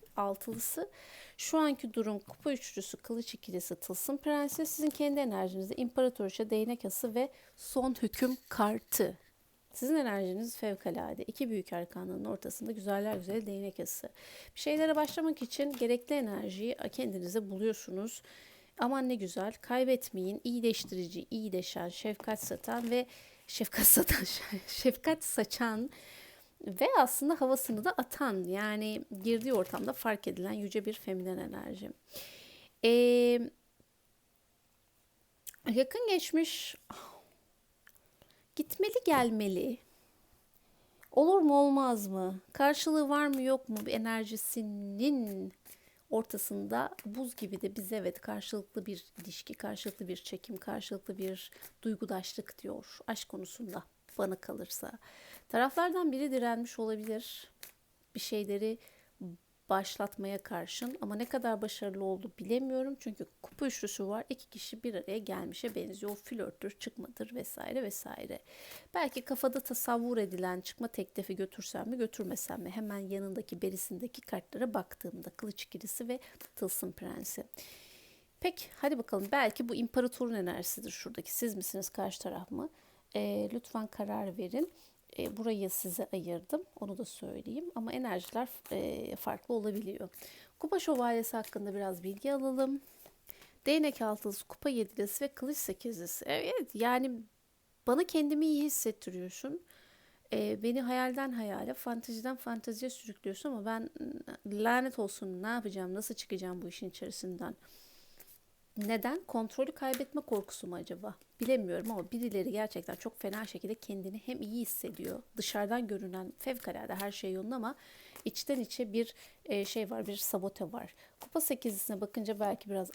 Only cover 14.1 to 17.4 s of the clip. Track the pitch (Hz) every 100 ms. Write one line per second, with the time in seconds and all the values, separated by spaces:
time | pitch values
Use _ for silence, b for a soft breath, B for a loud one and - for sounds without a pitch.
14.1 | - B B B - - 302 311 311 302
15.1 | - 320 302 240 - 285 269 233 240 240
16.1 | 294 233 202 214 190 226 - 226 - 247
17.1 | 190 175 208